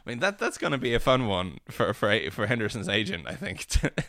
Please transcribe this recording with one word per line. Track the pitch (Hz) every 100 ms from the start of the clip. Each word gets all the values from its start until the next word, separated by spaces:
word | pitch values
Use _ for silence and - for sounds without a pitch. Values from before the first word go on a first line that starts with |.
| -
I |
mean, | 120
that, | 185 202
that's | 233 -
gonna | 180 139
be | 123 117
a |
fun | - 127 117
one | 92 90 69 -
for, | - 95
for, | - 104 104 73
for | - 104
Henderson's | 120 104 113 92
agent, | 101 101 87 62
I | -
think, | 95 92 -
<laughs> |
to, | - - -